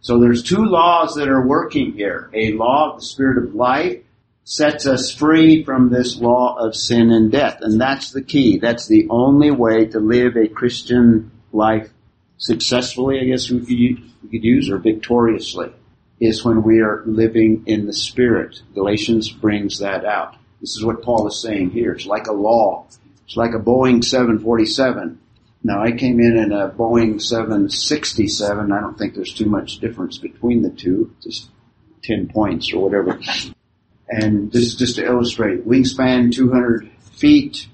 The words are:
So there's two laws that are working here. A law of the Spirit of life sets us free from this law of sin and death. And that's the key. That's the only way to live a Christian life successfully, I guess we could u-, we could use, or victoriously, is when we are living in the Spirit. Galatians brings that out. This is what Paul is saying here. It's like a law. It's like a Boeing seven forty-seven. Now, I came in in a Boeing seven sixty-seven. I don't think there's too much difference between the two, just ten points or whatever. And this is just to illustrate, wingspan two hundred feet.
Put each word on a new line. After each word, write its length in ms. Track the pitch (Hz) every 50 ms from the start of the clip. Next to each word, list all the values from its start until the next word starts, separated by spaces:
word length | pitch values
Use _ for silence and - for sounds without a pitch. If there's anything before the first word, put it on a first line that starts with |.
So 160 | _ - 120 120
there's 260 | 120 120 120 120 -
two 200 | - 185 208 220
laws 520 | 208 180 165 165 175 175 170 160 156 -
that 120 | 147 147 135
are 180 | 135 135 127
working 460 | 127 143 165 - - - 147 127 107
here. 380 | 95 101 101 98 87 82 - - -
A 200 | 110 110 110 107
law 400 | 110 113 120 131 147 156 147 -
of 80 | -
the 40 | -
Spirit 380 | - - - 135 135 127 113 -
of 100 | - 101
life 480 | 107 123 123 131 147 170 180 180 - _ _ _ _ _ _ _ _ _
sets 420 | - - - 302 302 302 - - 139
us 260 | 131 127 - - -
free 480 | - 151 156 160 160 160 160 160 156 -
from 240 | - 131 131 127 123
this 280 | 123 123 123 123 117 104
law 380 | 117 117 120 123 127 123 - -
of 160 | 117 110 110
sin 380 | - - - 120 117 113 117
and 180 | 113 113 110 107
death. 280 | 110 139 143 107 - -
And 220 | - 110 107 110
that's 300 | 127 135 139 135 - -
the 100 | - 135
key. 380 | 135 - - 143 135 117 98 -
That's 280 | - 117 117 117 - -
the 200 | 110 107 104 107
only 420 | 113 117 123 135 139 143 151 147
way 360 | 143 123 117 113 110 113 110 110
to 120 | 113 113
live 380 | 107 107 117 123 123 123 117 117
a 100 | 110 107
Christian 840 | - - 127 120 120 - - - 123 123 120 117 113 107 110 - _ - _ _
life 380 | - 107 107 110 110 107 107 - _ _ _ _ _ _ _ _ _ _
successfully, 840 | - - 120 - - - 123 123 127 - - 123 127 135 135 135
I 60 | 127
guess 260 | 127 127 127 - -
we 80 | 123 123
could 100 | 117 120
u-, 260 | 123 120 120 123 - - - - _ _ -
we 60 | -
could 160 | 113 113 104
use, 240 | 117 123 147 - 95
or 80 | 98 95
victoriously, 920 | 85 113 110 110 - - 120 120 117 113 107 95 - - - 90 85 - - _ _ _ _ _ _ _ _ _
is 240 | 117 110 107 - -
when 180 | 123 113 110 107
we 160 | 110 110 113
are 240 | 110 107 104 104 -
living 580 | 113 107 110 113 113 113 113 110 110 107 107 -
in 200 | - 107 104 104
the 60 | 104
Spirit. 680 | 98 - - - - 127 123 123 110 95 - - - - - _ -
Galatians 560 | 101 98 101 104 104 - - 117 110 107 -
brings 500 | - - - 107 104 104 101 98 - -
that 260 | 98 98 98 92 92
out. 320 | 104 104 95 80 - - _ _ _ _ _
This 160 | - - - 107
is 80 | 110
what 180 | 113 117 - -
Paul 240 | 123 120 110 104 104
is 140 | - -
saying 300 | - 113 107 98 92 90
here. 200 | 92 117 120 101
It's 140 | 85 - -
like 220 | 95 104 110 - 113
a 60 | 104
law. 520 | 101 101 107 117 117 110 98 87 - - _ - _ _ _ _ _ _ _
It's 80 | - 113
like 160 | 117 117 117
a 60 | 117
Boeing 440 | 101 113 120 131 131 127 123 117 117
seven 360 | - - 127 127 117 110 104
forty-seven. 800 | 107 113 117 113 110 107 - - 135 127 113 104 92 82 82 - _ _ _ _ _ _ _ _ -
Now, 200 | 117 101 101 107
I 80 | 117
came 280 | 120 120 135 127 123 120
in 160 | 117 117 113
in 160 | 113 110 104
a 160 | 101 101 98 95
Boeing 500 | - 107 117 113 117 117 117 110 104 101
seven 480 | - - 120 113 110 107 110 101 98 95
sixty-seven. 1000 | - - - - 151 156 - - - - 107 104 - - 104 101 101 104 107 101
I 100 | 98 101
don't 160 | 107 - - -
think 160 | 107 95 -
there's 220 | 98 92 - -
too 100 | - 113
much 320 | 107 104 95 - - - -
difference 400 | - 110 - - 92 - - -
between 460 | - - - - - 120 120 113 98
the 80 | 90
two, 420 | 82 - - 90 92 104 113 - - _
just 260 | - - - - - - _ _ _ _ _ _ _ _ _ _
ten 260 | - - 110 98 92 82
points 460 | - 107 107 98 87 80 - - -
or 60 | 90
whatever. 400 | 95 95 98 101 92 90 90 - - - - - - - - _ _ _ _ _ _ _ _ _ _ -
And 440 | 123 110 107 107 107 101 101 107
this 120 | 117 120 120
is 120 | 117 117 -
just 180 | 127 117 -
to 100 | 110 -
illustrate, 640 | 98 123 123 117 117 - - 113 101 92 - - 107
wingspan 640 | 123 135 127 123 - - 131 127 127 123 123 120 120
two 160 | 131 131 123
hundred 380 | 123 123 123 120 113 107 - - _ _ _ - _ -
feet. 500 | - 147 151 147 131 - - - - -